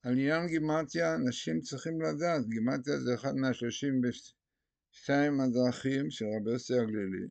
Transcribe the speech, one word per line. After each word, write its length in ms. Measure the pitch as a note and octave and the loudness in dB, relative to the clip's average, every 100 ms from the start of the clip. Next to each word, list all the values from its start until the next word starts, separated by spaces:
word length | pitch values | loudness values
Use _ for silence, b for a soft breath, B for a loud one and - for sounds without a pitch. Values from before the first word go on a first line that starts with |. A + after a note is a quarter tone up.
על 80 | B2 | 2
עניין 360 | B2+ C#3 D#3+ F3 | 2 2 2 0
גימטריה, 680 | D#3+ D#3 D#3 D3+ E3 E3 E3 | 0 2 0 0 0 0 2
אנשים 460 | B2+ B2 - D#3+ | 0 -2 -2 -4
צריכים 400 | - C3+ E3 D#3+ | -4 -8 -4 -2
לדעת, 460 | D#3+ D3 E3+ D#3+ A2 | -2 0 0 0 0
גימטריה 520 | A2+ A#2 C#3 C3 C#3+ | 0 0 0 -2 -2
זה 140 | B2 A#2+ | 0 0
אחד 200 | C3+ C#3 | 0 0
מהשלושים 640 | C3 A#2+ A#2 A2+ C#3+ C3 | 0 0 -4 -2 0 2
ושתיים 1400 | B2 - - _ _ _ _ _ _ - - C#3+ D3 C#3+ | 0 -2 -14 _ _ _ _ _ _ -12 0 2 4 2
הדרכים 720 | C3 A#2+ B2 A#2+ C3+ C3+ D3 | 2 4 2 2 -2 0 -2
של 140 | - G#2+ | -4 -4
רבי 260 | G#2+ G#2 | -2 -2
יוסי 220 | A#2+ - | -2 2
הגלילי 540 | B2 A2 G#2+ F#2+ F#2 F#2+ | 2 2 -2 -2 -4 -6